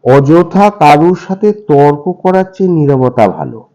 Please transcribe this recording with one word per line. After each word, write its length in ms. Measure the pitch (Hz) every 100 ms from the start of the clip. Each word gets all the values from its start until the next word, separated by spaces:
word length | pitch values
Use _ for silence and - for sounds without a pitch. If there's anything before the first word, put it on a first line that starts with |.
| 120
অযথা 580 | 135 143 165 170 190 208
কারুর 460 | 202 147 147 165 180 -
সাথে 220 | 190 214
তর্ক 520 | 208 - 143 143 147 180
করার 320 | 175 185 190 190
চেয়ে 160 | - 190
নীরবতা 580 | 165 143 135 127 120 104
ভালো। 300 | 82 76 110 _